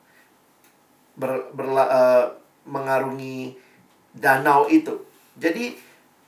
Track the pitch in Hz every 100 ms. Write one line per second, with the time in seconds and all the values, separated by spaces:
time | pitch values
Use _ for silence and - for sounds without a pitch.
0 | _ _ _ _ _ _ _ _ _ _
1 | _ - 127 131 - 139 131 135 127 131
2 | 127 123 123 - _ _ - 139 135 135
3 | 131 135 131 131 127 - _ _ _ _
4 | _ - 143 135 147 143 147 160 - 139
5 | - _ _ - 160 214 240 - - _
6 | _ _